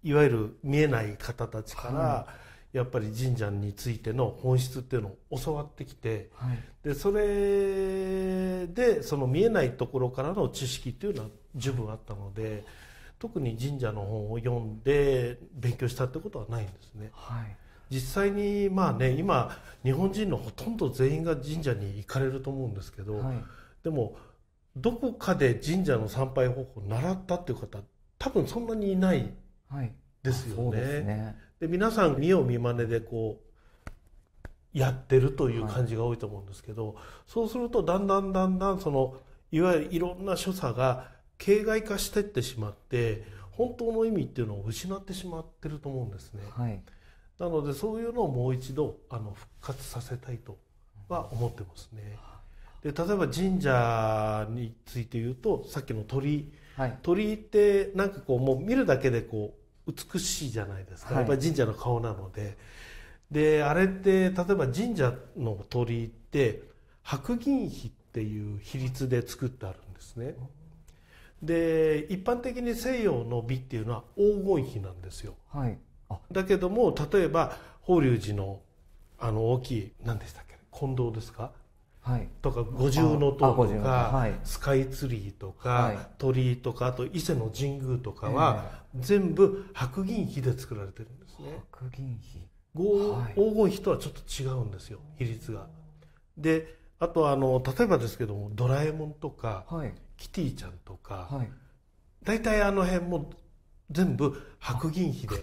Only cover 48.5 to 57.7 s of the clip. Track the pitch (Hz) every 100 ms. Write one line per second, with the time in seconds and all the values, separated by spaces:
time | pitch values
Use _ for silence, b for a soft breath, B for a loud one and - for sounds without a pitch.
48.5 | 127 127 135 139 - - 117 104 104 -
49.5 | - - 131 - 123 - 123 - 120 -
50.5 | 98 _ _ _ - - 175 - 117 120
51.5 | - 95 - - 110 104 104 - - b
52.5 | b b b 151 147 170 202 151 131 190
53.5 | 185 143 127 117 113 110 110 107 107 107
54.5 | 117 117 113 - 123 113 120 117 127 226
55.5 | 165 - 143 127 110 104 131 143 151 147
56.5 | B B B 131 - - 185 214 214 -
57.5 | 214 208